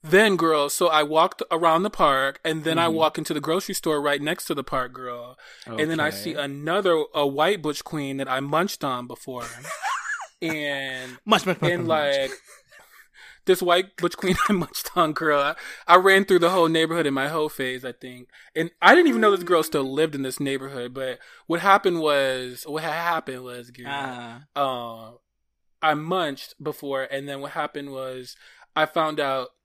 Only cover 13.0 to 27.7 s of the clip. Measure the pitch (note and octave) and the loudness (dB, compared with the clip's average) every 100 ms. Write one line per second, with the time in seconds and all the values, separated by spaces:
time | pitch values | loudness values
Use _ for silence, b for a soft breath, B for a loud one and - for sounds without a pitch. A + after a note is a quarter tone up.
13 | B B B B - F#3 F3 F3 F#3+ - | B B B B 0 2 4 2 0 -4
14 | F3 - F#3 F3+ - G3 D3+ - - F3+ | -4 -2 0 0 2 0 -2 -8 -4 0
15 | D#3+ D3+ D#3+ D3 C#3+ D#3+ B B - F3+ | 0 0 0 2 0 -4 B B 6 8
16 | F#3+ F#3+ G3 F3+ E3 F#3 E3 D#3+ D#3+ E3+ | 8 6 6 4 4 4 4 2 0 0
17 | D3 C3+ C#3+ D#3+ D3+ - C3 B2+ C3 A#2 | 0 0 -2 -2 -4 -4 -6 -6 -10 -14
18 | B2+ B2+ B2 B B D#3 E3 _ F3+ D#4 | -18 -18 -20 B B -4 -4 _ 8 8
19 | E4 A3+ G#3+ F#3+ F3 F3 D#3 D3+ C3+ C3+ | 6 4 4 2 2 2 2 -2 -2 0
20 | D#3+ C#3+ C3+ - C#3+ C3+ C3+ C3+ B2 B2+ | -2 -2 -6 -4 -4 -4 -8 -10 -10 -8
21 | C3 A#2+ B B - E3 G3 G3+ G3 E3+ | -10 -10 B B -6 0 4 6 4 0
22 | D#3 C#3+ C3+ C3 B2+ B2 - D3+ D#3+ D#3 | 2 2 0 -2 -6 -12 -10 -8 -6 -4
23 | E3+ E3 D#3 B2+ B2+ B2 A#2+ B2 B2+ C#3 | -2 -2 -4 -12 -12 -16 -16 -16 -10 -8
24 | C3+ B2 A#2+ A#2 D3 C#3+ C#3 B2 A#2 A2+ | -8 -10 -14 -16 -12 -4 -2 -2 -8 -12
25 | A2+ A#2+ _ _ _ _ _ _ D#3 D3+ | -18 -20 _ _ _ _ _ _ 0 0
26 | D#3 F#3 D#3 C3+ - - D3 C#3+ C#3+ C3+ | -2 -2 -2 -6 -14 -10 -10 -8 -6 -6
27 | C3 C#3 C#3+ C#3 C#3 E3 D3+ | -4 -8 -8 -10 -8 -6 -6